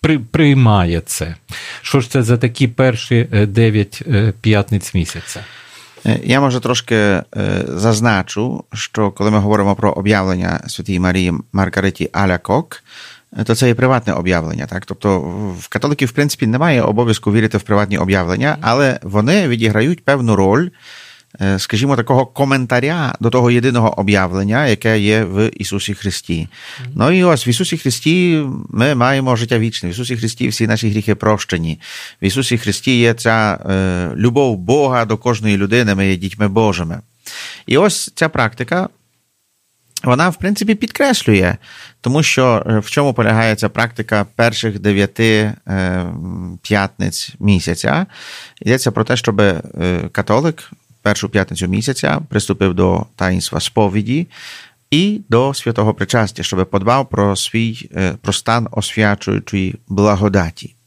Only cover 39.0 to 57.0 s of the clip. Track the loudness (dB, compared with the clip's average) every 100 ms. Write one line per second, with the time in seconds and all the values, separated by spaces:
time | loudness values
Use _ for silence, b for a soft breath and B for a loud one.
39 | _ _ _ _ _ _ _ _ _ -6
40 | 0 2 2 0 -4 -2 0 0 -2 0
41 | 0 2 4 4 4 0 B B B B
42 | -2 0 2 2 2 2 2 -2 0 0
43 | 0 2 2 2 2 0 -2 -2 -4 -4
44 | -2 0 -2 0 0 2 -4 -2 0 2
45 | 0 2 2 4 2 -4 -6 -2 0 -2
46 | -4 -8 -8 -10 -10 -12 -2 0 0 _
47 | -6 -4 -12 -4 2 2 0 -4 -2 -2
48 | -2 B B B B B -2 0 0 -2
49 | 0 0 0 2 2 2 -6 -4 -2 -2
50 | -4 -6 0 2 0 -4 -12 -20 _ _
51 | -2 -2 0 -2 -2 -2 -2 -2 -2 -2
52 | -2 -2 -2 -4 -2 0 0 2 2 2
53 | -4 _ -2 -2 -2 -6 -4 0 0 0
54 | -2 -4 -4 B B B B B _ 0
55 | 2 -2 0 2 2 -2 -4 0 0 0
56 | 0 0 0 -4 -6 -2 0 0 2 0